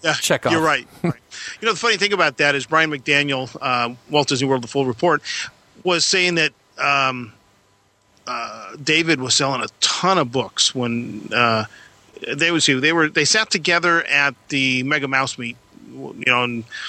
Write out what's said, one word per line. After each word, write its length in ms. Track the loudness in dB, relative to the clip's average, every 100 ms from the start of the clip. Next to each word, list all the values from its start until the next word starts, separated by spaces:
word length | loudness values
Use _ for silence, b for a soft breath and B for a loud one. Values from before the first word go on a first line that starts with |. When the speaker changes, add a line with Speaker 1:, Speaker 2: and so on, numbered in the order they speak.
Speaker 1:
Yeah, 120 | -2
Speaker 2:
Chekhov. 360 | 0 0 0 0
Speaker 1:
you're 80 | 0
right, 260 | 2 0 -4
Speaker 2:
<laughs> 80 | -6
Speaker 1:
right. 120 | -4 -4 _ B B B
You 60 | -2
know, 60 |
the 40 | 0
funny 180 | 0 0
thing 140 | 0
about 260 | 2 0 2
that 160 | 2 0
is 100 | 0
Brian 240 | 2 2
McDaniel, 640 | -2 0 0 2 -2 -4 -6
uh, 340 | -2 0 -2 -6 -2
Walt 200 | 0 2
Disney 200 | 2 2
World, 140 | 0
The 40 | 0
Full 180 | -2 0
Report, 360 | 2 2 2 B B B B _ -6
was 200 | 0 0 2
saying 280 | 2 2 2
that, 160 | 0 -2 _ -4
um, 540 | 0 2 0 -2 -8 -18 _ _ _ _ _ _ _ _ -10
uh, 500 | -8 -8 -12 -16 -8
David 380 | 0 2 4 2
was 140 | 2
selling 280 | 0 0 -2
a 60 | -6 -2
ton 380 | -2 0 2 2
of 120 | 2
books 440 | -2 -2 -2 -2
when, 540 | 0 -2 -4 -6 -10 -4
uh, 320 | 2 2 2 -2 B B B B -14 -8 -2
they 140 | 0
was, 160 | 2 2
they 260 | 2 2
were, 160 | 2 2
they 160 | 2
sat 260 | 2 2 0
together 520 | -2 0 2 2 2
at 300 | 2 0 0 -2 -6
the 340 | -2 0 0
Mega 260 | 0 -2 0
Mouse 300 | 0 -2 -4
Meet, 180 | -10 -12 _ -20 -20
you 320 | -16 -14 -4 0
know, 180 | 2
and, 200 | 0 -4 -8 B